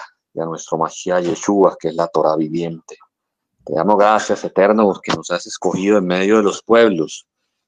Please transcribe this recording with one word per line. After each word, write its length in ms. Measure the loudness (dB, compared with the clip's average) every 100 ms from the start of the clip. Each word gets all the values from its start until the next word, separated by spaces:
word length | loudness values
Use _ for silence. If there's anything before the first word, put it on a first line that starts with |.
| -10 _ _
y 80 | -10
a 40 | -8
nuestro 320 | -10 -6 -4
Mashiach 460 | -4 -6 -4 -2
Yeshua, 540 | -2 -2 0 2 2 0
que 80 | -6
es 80 | -4
la 120 | -2
Torá 280 | 0 0 0
viviente. 640 | -2 -4 -6 -8 -16 -20 _ _ _ _ _ _
Te 100 | -6
damos 240 | -2 2 4
gracias, 460 | 4 2 0 -6
Eterno, 400 | -4 2 2 4 2
porque 280 | 0 -4
nos 180 | -6 -4
has 160 | -8 -8
escogido 500 | -8 -4 -2 2 2
en 80 | 2
medio 320 | 0 2 2
de 60 |
los 180 | 2 -2
pueblos 640 | 2 4 4 2 -4 -10 -20 _ _ _